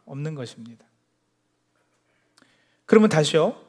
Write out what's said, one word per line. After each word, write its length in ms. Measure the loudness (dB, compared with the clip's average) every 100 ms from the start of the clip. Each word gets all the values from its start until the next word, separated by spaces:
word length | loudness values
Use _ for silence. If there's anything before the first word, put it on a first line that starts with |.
| -18
없는 300 | -12 -12 -12
것입니다. 500 | -16 -18 -20 -20 _ _ _ _ _ _ _ _ _ _ _ _ _ _ _ _ _ _ _ _ 2
그러면 240 | 4 4
다시요, 520 | 2 0 0 -2 -6